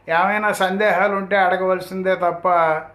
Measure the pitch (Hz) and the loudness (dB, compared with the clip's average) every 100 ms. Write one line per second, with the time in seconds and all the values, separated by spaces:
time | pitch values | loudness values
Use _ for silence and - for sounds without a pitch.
0 | - 165 196 214 208 185 185 196 214 175 | -2 0 0 0 -2 0 -2 0 0 2
1 | 202 196 190 202 185 185 185 185 180 190 | 0 -2 0 2 2 2 0 -2 -4 -4
2 | 185 180 175 170 180 175 165 156 - | -2 0 -2 0 0 2 2 0 -6